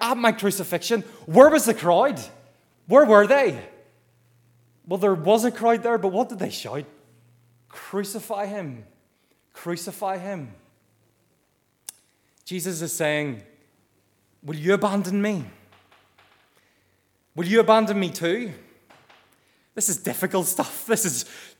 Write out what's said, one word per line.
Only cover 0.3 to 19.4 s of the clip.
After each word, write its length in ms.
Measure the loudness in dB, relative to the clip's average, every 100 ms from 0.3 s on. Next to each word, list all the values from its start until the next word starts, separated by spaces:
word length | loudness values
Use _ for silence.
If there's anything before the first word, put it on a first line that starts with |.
crucifixion? 680 | 0 -2 -4 -4 -6 -2 -4 -4 -14 2
Where 240 | 8 8
was 160 | 6 2
the 80 |
crowd? 460 | 0 2 2 2 -2 -12 -20 _ _ _ _ 4
Where 180 | 6
were 220 | 8 8 8
they? 360 | 4 2 -2 -12 -20 _ _ _ _ _ _ _ _ _ _ -8
Well, 80 | 0
there 160 | 2
was 300 | 2 4 4
a 80 | 2
crowd 320 | 0 0 2
there, 140 | 0 0
but 100 | 0
what 220 | -2 -4
did 100 | -6
they 100 | -8
shout? 340 | -8 -10 -10 -12 -18 _ _ _ _ _ _ _
"Crucify 760 | -20 -10 -8 -8 -10 -8 -6 -6
him. 380 | -8 -10 -14 -18 _ _ _ _ _ _
Crucify 680 | -14 -10 -8 -10 -8 -8 -6
him." 340 | -8 -10 -12 -18 _ _ _ _ _ _ _ _ _ _ _ _ -20 -20 _ _ _ _
Jesus 380 | -12 -8 -6 -6
is 100 | -8
saying, 520 | -4 -2 -2 -4 -8 -16 _ _ _ _ _ _ _ _ _
"Will 140 | -12 -6
you 180 | 0
abandon 480 | 0 0 -2 -2 -2
me? 220 | -2 -4 -8 -16 _ _ _ _ _ _ _ _ _ _ _ _ _ _ _ _ _ -8
Will 100 | 2
you 140 | 4
abandon 400 | 6 4 2 -2
me 100 | -4
too?" 420 | -4 -4 -4 -6 -14 -20 _ _ _ _ _ _ _